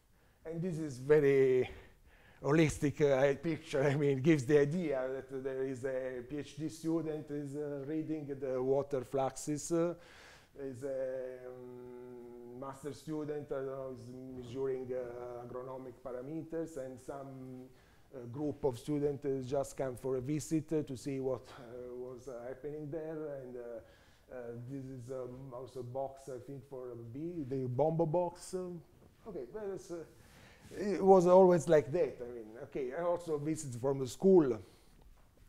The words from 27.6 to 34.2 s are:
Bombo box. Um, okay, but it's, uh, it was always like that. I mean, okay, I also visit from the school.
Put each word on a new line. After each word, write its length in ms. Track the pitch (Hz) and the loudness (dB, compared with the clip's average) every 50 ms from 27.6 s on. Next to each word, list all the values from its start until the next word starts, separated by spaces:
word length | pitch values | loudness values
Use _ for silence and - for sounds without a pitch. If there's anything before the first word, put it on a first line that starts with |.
| 131 | -2
Bombo 380 | 123 123 127 147 160 165 160 165 | -2 2 2 2 4 4 2 2
box. 480 | 151 156 180 175 170 - - - - 185 | 2 2 0 0 -2 -4 -10 -12 -8 -6
Um, 280 | 185 185 180 180 165 - _ - - - - _ _ - | -6 -6 -6 -10 -12 -14 _ -20 -20 -20 -20 _ _ -14
okay, 160 | 226 180 156 123 - 190 | -12 -10 -10 -10 -10 -10
but 100 | 214 214 196 190 | -10 -8 -8 -8
it's, 160 | 160 - - | -8 -10 -10
uh, 60 | 170 170 156 - - - - - - - - - - - - - | -10 -12 -12 -14 -18 -20 -20 -20 -20 -20 -20 -20 -20 -20 -20 -12
it 320 | - - 196 208 185 - 190 | -8 -4 -2 0 2 6 10
was 220 | 190 196 185 175 | 10 10 10 10
always 420 | 180 180 190 190 180 180 165 135 | 10 12 12 12 10 8 6 6
like 240 | 170 160 151 143 127 | 8 6 6 6 4
that. 260 | 147 180 156 123 110 - | 2 0 0 0 -2 -6
I 100 | 120 120 | -10 -10
mean, 140 | 123 117 107 107 110 123 143 | -10 -12 -12 -12 -14 -14 -12
okay, 280 | - - 160 135 123 131 | -8 -6 -4 -4 -4 -4
I 40 | 170 | -2
also 360 | 175 175 175 170 170 165 151 | 0 0 0 0 -2 -2 -2
visit 420 | 143 143 156 160 - - 135 120 117 | -2 0 -2 -2 -2 -4 -8 -6 -2
from 180 | 117 139 135 135 | 0 0 0 0
the 80 | 131 | -2
school. 500 | 120 - - | -4 -2 4